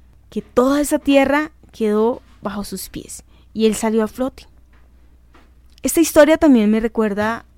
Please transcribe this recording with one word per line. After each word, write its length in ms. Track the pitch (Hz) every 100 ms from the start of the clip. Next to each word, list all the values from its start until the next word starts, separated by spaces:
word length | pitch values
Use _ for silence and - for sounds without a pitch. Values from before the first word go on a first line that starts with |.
| _ _ _
que 120 | 214
toda 380 | - - 262 285
esa 180 | 294 302
tierra 540 | 285 277 269 285 311 _ -
quedó 480 | - 214 214 226 254 _ -
bajo 220 | 202 202
sus 240 | 196 190 -
pies 380 | - - - - _ _
y 120 | 214 220
él 100 | 202
salió 300 | 226 220 214
a 20 |
flote. 400 | - 262 - - _ _ _ _ _ _ _ _ _ _ _ _ _
Esta 180 | 269 -
historia 360 | 320 320 294 320
también 320 | 320 247 208
me 100 | 220
recuerda 640 | 226 226 214 202 214 226 -